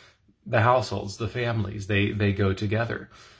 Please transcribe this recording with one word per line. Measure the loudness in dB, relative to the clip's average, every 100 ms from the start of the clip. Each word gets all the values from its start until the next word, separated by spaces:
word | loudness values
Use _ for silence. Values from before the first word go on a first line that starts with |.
| -20 _ _ _ -2
the | 2
households, | 4 4 2 -6 -6 -6
the | -6
families? | -4 -2 -2 -2 -6 0
They, | 2 2
they | 2 0
go | 2 0
together. | 0 -2 -2 -2 -6 -10 -20 -20